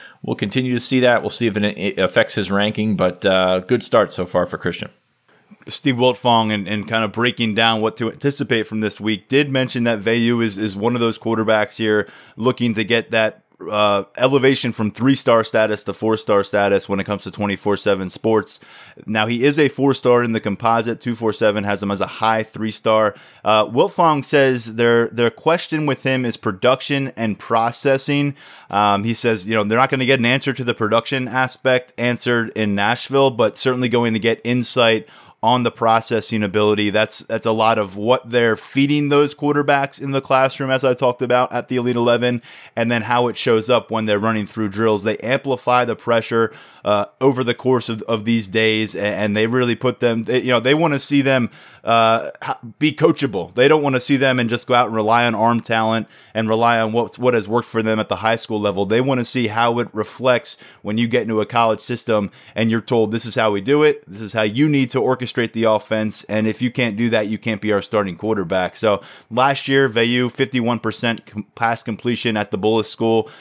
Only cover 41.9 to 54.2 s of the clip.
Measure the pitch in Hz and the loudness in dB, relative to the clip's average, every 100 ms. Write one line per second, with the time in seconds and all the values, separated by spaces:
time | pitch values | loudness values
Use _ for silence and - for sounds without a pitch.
41.9 | 120 120 120 123 120 - - - - 117 | 0 2 2 0 -2 -8 -20 -10 -4 -2
42.9 | 120 110 123 123 104 127 113 110 120 - | -2 0 0 0 -2 2 2 2 0 0
43.9 | 110 107 104 110 110 101 113 107 101 113 | -4 0 0 0 -2 -4 -4 -4 0 0
44.9 | 104 107 104 113 135 139 123 - 123 120 | 2 0 -4 -2 -4 -2 -4 0 2 0
45.9 | 107 117 117 - 117 110 - - - - | -4 0 0 0 0 0 -4 -20 -8 -2
46.9 | 104 101 _ 135 127 120 120 127 127 117 | 0 -2 _ 0 2 -2 -2 0 0 0
47.9 | 110 - 113 107 117 95 110 110 110 107 | -8 -4 -2 0 -2 0 0 2 2 -2
48.9 | 85 101 95 107 107 113 127 120 113 127 | -4 -4 -2 -2 0 0 2 0 0 -2
49.9 | - 120 113 107 123 127 123 123 151 165 | 0 0 0 -2 -2 0 0 2 2 2
50.9 | 139 - 143 135 131 113 - - - - | -2 0 0 2 0 -2 -8 -20 -10 0
51.9 | 117 113 113 - - - - 117 - 151 | 4 4 2 -2 -10 -10 -10 -12 -2 -2
52.9 | 147 165 - 131 98 85 120 139 156 143 | 2 2 2 -2 -4 -6 2 4 4 2
53.9 | 127 - 139 | -2 0 0